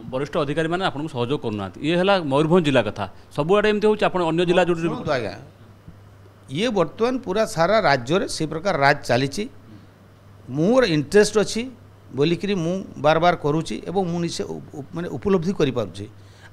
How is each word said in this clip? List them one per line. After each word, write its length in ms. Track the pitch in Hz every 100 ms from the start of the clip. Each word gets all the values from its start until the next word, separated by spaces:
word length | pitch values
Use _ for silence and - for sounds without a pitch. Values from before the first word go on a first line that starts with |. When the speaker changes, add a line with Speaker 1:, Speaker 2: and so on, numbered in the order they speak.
| 117
Speaker 1:
ବରିଷ୍ଠ 260 | 131 143 180
ଅଧିକାରୀମାନେ 440 | 143 147 160 175
ଆପଣଙ୍କୁ 260 | 185 135 156
ସହଯୋଗ 280 | 127 120 147
କରୁନାହାନ୍ତି। 360 | 120 104 95 -
ଇଏ 140 | 147 175
ହେଲା 180 | 185 196
ମୟୂରଭଞ୍ଜ 420 | 156 135 156 185
ଜିଲ୍ଲା 180 | 147 131
କଥା, 220 | 107 101 98 - -
ସବୁଆଡ଼େ 340 | - 151 202 214
ଏମିତି 160 | 208 214
ହଉଛି, 180 | 214
ଆପଣ 160 | 185 180
ଅନ୍ୟ 200 | 165 165 175
ଜିଲ୍ଲା 160 | 180
ଯୋଉଠି 180 | 175 170
Speaker 2:
ଶୁଣନ୍ତୁ 300 | 165 240 -
ଆଜ୍ଞା, 220 | 139 104 101 135 - - - - - - - - - -
ଇଏ 200 | 135 233
ବର୍ତ୍ତମାନ 460 | 202 156 - 233 262
ପୁରା 240 | - 185
ସାରା 320 | 220 - 170 220
ରାଜ୍ୟରେ 460 | 175 139 120 175 277
ସେଇ 180 | - 156
ପ୍ରକାର 280 | 151 196 160
ରାଜ 200 | 139 147
ଚାଲିଛି। 420 | - 123 135 165 226 - - - - - - - - - -
ମୋର 340 | 131 170 262 233
ଇଣ୍ଟରେଷ୍ଟ 500 | 156 139 202 214 214
ଅଛି 240 | 196 220 254 247 - - -
ବୋଲିକିରି 440 | - 151 170 196
ମୁଁ 200 | 202 160 185 - -
ବାର 200 | 139 160
ବାର 160 | 175 175
କରୁଛି 380 | 147 151 160 214
ଏବଂ 180 | - 180
ମୁଁ 140 | 185 175
ନିଜେ 220 | 170 -
ଉପ-, 260 | 180 165 139
ଉପ-, 180 | 156 135
ମାନେ, 160 | 170 170
ଉପଲବ୍ଧି 440 | 156 208 196 165
କରିପାରୁଛି। 540 | 202 151 120 101 85 104 - - - -